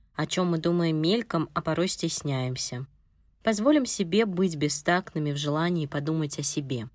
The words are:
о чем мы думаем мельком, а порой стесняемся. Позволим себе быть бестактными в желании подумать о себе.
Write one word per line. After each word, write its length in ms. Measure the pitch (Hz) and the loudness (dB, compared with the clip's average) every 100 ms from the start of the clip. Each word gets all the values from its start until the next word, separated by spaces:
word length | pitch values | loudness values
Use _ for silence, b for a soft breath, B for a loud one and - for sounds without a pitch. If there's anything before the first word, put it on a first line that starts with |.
| _ | _
о 120 | - 156 | -6 -2
чем 260 | - 180 | 0 2
мы 60 | 165 | 2
думаем 400 | 165 175 165 156 | 2 2 2 2
мельком, 500 | 165 226 226 165 165 | 2 0 0 -2 -2
а 80 | - | -2
порой 280 | - 156 185 | -2 0 0
стесняемся. 960 | - 170 - 147 131 127 127 - 123 135 _ _ _ _ _ | -2 -4 -4 -2 -2 -2 -4 -6 -8 -12 _ _ _ _ _
Позволим 440 | 226 202 240 302 247 | 0 2 4 4 4
себе 380 | - 175 196 | -2 2 2
быть 300 | 226 180 190 | 2 2 0
бестактными 760 | 151 147 - - 180 - 156 147 | 2 -2 0 0 0 0 -4 -2
в 40 | 143 | -2
желании 500 | 147 147 170 175 143 | -2 0 2 0 0
подумать 520 | 147 143 160 147 - | -2 -2 -2 -2 -4
о 60 | |
себе. 440 | 143 - 139 123 110 | -4 -4 -4 -6 -6